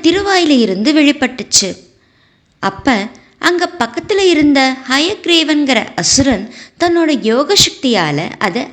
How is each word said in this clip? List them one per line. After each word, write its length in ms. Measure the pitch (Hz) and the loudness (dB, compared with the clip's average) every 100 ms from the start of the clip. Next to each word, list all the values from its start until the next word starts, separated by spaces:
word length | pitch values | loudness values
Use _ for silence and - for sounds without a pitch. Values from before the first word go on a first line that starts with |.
திருவாயில 580 | 320 370 403 381 320 262 | 0 0 0 0 2 2
இருந்து 340 | 220 190 220 | 2 0 0
வெளிப்பட்டுச்சு. 800 | 311 285 285 247 254 214 - 190 - - _ _ _ _ _ _ _ | 4 2 2 -2 -4 -4 -2 -2 -6 -18 _ _ _ _ _ _ _
அப்ப 340 | - - - 220 208 - _ - | -6 -2 0 0 -2 -12 _ -4
அங்க 260 | 330 349 349 349 | -2 0 -2 -4
பக்கத்துல 440 | 233 330 330 403 381 | -6 -6 -2 2 2
இருந்த 340 | 311 294 277 262 262 | 4 4 4 2 -2
ஹயக்ரீவன்கிற 960 | 254 269 330 427 359 339 311 294 277 233 - | -4 -2 -2 -4 0 0 2 0 0 0 -2
அசுரன் 500 | - 165 - 277 208 208 - - - | -4 0 2 2 0 -4 -16 -20 -4
தன்னோட 320 | 302 339 320 269 | 0 2 0 0
யோக 340 | 214 233 294 403 | 0 0 2 2
சக்தியால 600 | - - 262 214 156 143 170 - | 0 -2 -2 0 0 -2 -6 -4
அதை 240 | 202 196 277 | -4 -4 -4